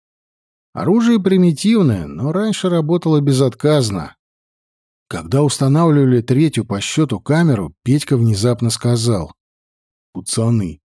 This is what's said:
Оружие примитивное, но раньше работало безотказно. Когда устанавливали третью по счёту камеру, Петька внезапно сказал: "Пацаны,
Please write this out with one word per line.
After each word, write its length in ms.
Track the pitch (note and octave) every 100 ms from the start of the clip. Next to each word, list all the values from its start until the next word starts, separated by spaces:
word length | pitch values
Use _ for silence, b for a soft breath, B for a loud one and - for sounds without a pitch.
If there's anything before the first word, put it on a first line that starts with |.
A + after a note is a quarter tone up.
| _ _ _ _ _ _ _
Оружие 440 | - A#2+ A3+ A#3 A3+
примитивное, 880 | F#3 F#3+ F3+ D3 G3+ A3+ D#3 G2 D2
но 260 | D#2 C3+
раньше 340 | F#3 A3 G3 F#3
работало 540 | F3 D3+ F3 E3 D3+
безотказно. 960 | C#3+ C3 C3+ - D3 D3+ A2+ F#2 D2 - _ _ _ _ _ _ _ _ _
Когда 320 | E2+ D#2+ C3+
устанавливали 800 | D3 - C3+ D3+ E3+ D3 C3+ B2
третью 440 | A#2+ C3 D#3+ A#2+ -
по 140 | G2
счёту 400 | - - D#3 G2+
камеру, 540 | - D#3 E3+ A2 F2+ -
Петька 320 | A#2 D3 - C3
внезапно 540 | A#2 G2 A#2+ A#2 A#2
сказал: 640 | - A#2+ A#2+ A#2 G2+ D2+ - _ _ _ _ _ _ _
"Пацаны, 680 | F#2 - A2+ A2+ A#2 F2+ -